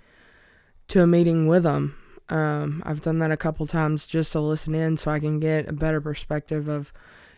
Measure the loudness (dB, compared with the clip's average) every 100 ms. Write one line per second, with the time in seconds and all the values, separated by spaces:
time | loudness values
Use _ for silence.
0 | _ _ _ _ _ _ _ _ 0 4
1 | 6 6 4 4 4 4 4 0 -2 -6
2 | -20 -20 -6 -2 -2 -2 -4 -6 -6 -4
3 | -2 0 0 0 -2 -4 -2 0 0 0
4 | -2 -2 -2 -2 -2 -2 -2 -2 0 0
5 | -2 -2 -2 0 0 0 -2 -2 -2 -2
6 | -4 -8 -6 -6 -4 -6 -4 -6 -8 -16
7 | -20 -20 -20